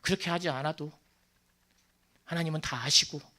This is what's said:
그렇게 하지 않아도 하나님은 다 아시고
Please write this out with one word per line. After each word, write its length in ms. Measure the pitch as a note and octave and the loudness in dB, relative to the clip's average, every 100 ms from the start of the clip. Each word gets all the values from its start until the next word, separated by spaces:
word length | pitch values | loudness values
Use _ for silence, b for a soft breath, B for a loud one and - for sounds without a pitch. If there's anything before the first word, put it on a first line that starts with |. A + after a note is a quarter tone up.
그렇게 300 | - F#3+ - | 0 0 0
하지 180 | E3+ F3 | 0 0
않아도 420 | C3 D3+ D#3+ D3+ - _ _ _ _ _ _ _ _ _ _ _ _ - | 0 -2 -4 -8 -10 _ _ _ _ _ _ _ _ _ _ _ _ -6
하나님은 360 | E3+ D#3+ D#3 | -2 -2 -2
다 200 | - B2 | -2 -4
아시고 380 | B2+ - - D3 - | 4 4 4 -4 -12